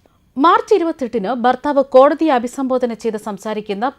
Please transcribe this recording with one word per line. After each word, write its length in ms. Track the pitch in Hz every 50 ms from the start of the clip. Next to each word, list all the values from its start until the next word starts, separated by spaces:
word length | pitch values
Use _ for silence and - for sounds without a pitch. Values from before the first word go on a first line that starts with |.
| _ _ _ _ _ _ - 254
മാർച്ച് 360 | 294 339 403 440 453 - 440
ഇരുപത്തെട്ടിന് 540 | 359 339 330 320 - 262 214 - - 185 202
ഭർത്താവ് 540 | 269 240 220 254 247 254 - 294 277 277
കോടതിയെ 500 | 269 277 - 254 269 294 320 - 330 320
അഭിസംബോധന 640 | 269 240 233 240 - 277 262 247 262 247 254 233 226
ചെയ്ത് 220 | - - 226 214
സംസാരിക്കുന്ന 760 | 214 - 220 196 180 - 214 214 214 208 214 196 196 233 277 -